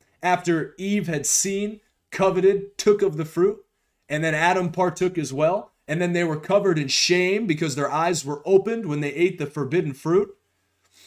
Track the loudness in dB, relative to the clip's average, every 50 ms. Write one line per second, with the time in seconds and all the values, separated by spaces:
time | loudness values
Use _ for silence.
0 | _ _ _ -4 0 0 0 0 0 0 0 0 -2 -6 -10 -8 -4 -2 -2 0
1 | 0 -2 -4 -4 -2 0 0 0 0 0 -2 -2 -2 -4 -6 -10 _ _ _ _
2 | _ -10 -2 0 2 2 2 4 4 4 4 2 -2 -6 -8 -2 2 2 4 4
3 | 2 0 -2 -2 -8 -6 -2 0 2 0 0 -2 -10 _ _ _ _ _ _ _
4 | _ -6 -4 -2 -2 -2 0 2 2 2 2 2 0 -2 0 0 0 0 0 0
5 | -2 -2 -2 -4 -6 -4 -2 0 0 2 0 0 -6 -10 _ _ _ -6 -4 -2
6 | 0 0 0 0 0 0 -2 -4 -2 2 2 2 4 2 2 0 0 -2 -2 0
7 | 2 2 2 2 2 2 0 0 0 -2 -2 -2 -2 -4 -2 -2 -2 -2 0 0
8 | 0 0 0 -2 -4 -6 -8 -6 0 4 4 4 4 2 -4 -4 -4 -4 -4 -2
9 | -2 -4 -2 0 0 0 0 -2 -8 -8 -6 -6 -4 -2 -2 -2 -2 -2 -4 -6
10 | -2 2 2 2 2 0 -6 _ _ _ _ _ _ _ _ _ _ _ _ _
11 | -20